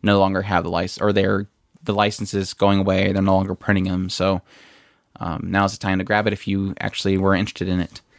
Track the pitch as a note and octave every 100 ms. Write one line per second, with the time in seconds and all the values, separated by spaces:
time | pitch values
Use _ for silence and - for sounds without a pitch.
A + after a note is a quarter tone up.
0 | G#2 G2+ F#2+ F#2+ G2 G2 F#2 F2 F#2 -
1 | G#2 G2+ G2 G2 G2+ _ _ _ - G2+
2 | G#2 - G2+ G2+ F#2+ - G2+ G2 F#2+ F#2+
3 | F2+ G2 G2 F#2+ F#2+ F#2 - G2 F#2 F#2
4 | F#2 - F#2+ F#2+ - - - - _ _
5 | _ - F2 E2 F2+ G2 G2 - G2+ F#2+
6 | F#2+ G#2 G#2+ G2+ - G2 G2 - G2+ -
7 | G2 F#2+ G2 F#2+ G#2+ - F#2 F2+ E2+ -
8 | _